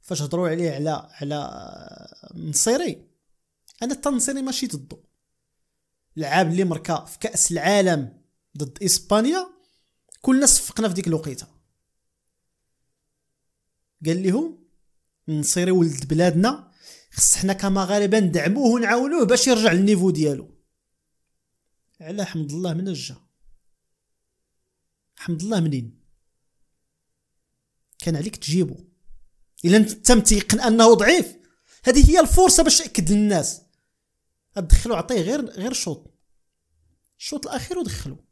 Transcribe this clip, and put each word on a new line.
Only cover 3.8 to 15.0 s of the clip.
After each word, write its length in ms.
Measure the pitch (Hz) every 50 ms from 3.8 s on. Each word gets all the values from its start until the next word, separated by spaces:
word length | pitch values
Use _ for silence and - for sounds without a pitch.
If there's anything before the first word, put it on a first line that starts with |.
| 233
انا 100 | 247 277
حتى 160 | 277 - 285
النصيري 320 | 277 240 233 - 277 277
ماشي 260 | 262 269 254 - -
ضده. 300 | 240 - 143 131 - - - _ _ _ _ _ _ _ _ _ _ _ _ _ _ _ _ _ _ _ _ _ _ _
العاب 340 | 156 156 139 147 175 190 160
اللي 120 | 170 180 190
مركا 420 | 180 160 - - - 170 147 -
في 140 | - - -
كأس 320 | - 220 233 - - -
العالم 720 | 170 165 143 175 202 202 190 185 170 151 135 117 - _ _ _ _ _ _ _ _
ضد 260 | 147 147 135 - - 202
إسبانيا 640 | 185 - - - - 202 214 226 269 330 381 359 370 - _ _ _ _ _ _ _ _ _ _ _ - _
كلنا 240 | - - 262 262 285
صفقنا 420 | 269 - - - - - - 220
في 60 | 214 175
ديك 140 | 185 185
الوقيته. 400 | 180 160 156 160 151 131 - - _ _ _ _ _ _ _ _ _ _ _ _ _ _ _ _ _ _ _ _ _ _ _ _ _ _ _ _ _ _ _ _ _ _ _ _ _ _ _ _ _ _ _ _ _ _ _ _ _ _ _ 156
قال 180 | 156 165 180 190
لهم: 440 | 190 180 254 320 330 311 _ _ _ _ _ _ _ _ _